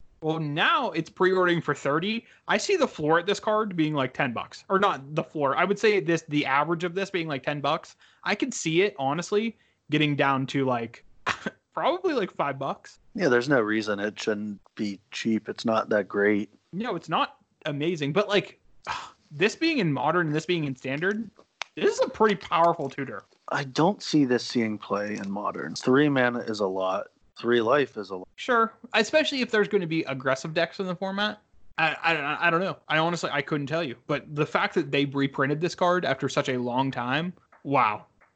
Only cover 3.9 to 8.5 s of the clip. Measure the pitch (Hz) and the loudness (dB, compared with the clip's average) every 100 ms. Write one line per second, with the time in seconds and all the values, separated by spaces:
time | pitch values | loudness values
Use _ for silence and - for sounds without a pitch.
3.9 | 147 131 - 135 107 90 - - 190 202 | 0 -2 -2 -2 -2 -10 -14 -2 2 2
4.9 | 139 139 156 - 160 135 135 185 196 220 | 0 -4 -6 -4 -2 0 2 2 4 2
5.9 | 202 156 165 - 147 131 139 151 170 175 | 2 2 -2 0 -2 2 2 2 -2 -2
6.9 | 180 185 180 160 139 151 147 139 175 - | -4 -4 -4 -4 -4 -4 -2 -2 -2 -6
7.9 | - _ _ 180 202 269 | -20 _ _ -4 -2 -2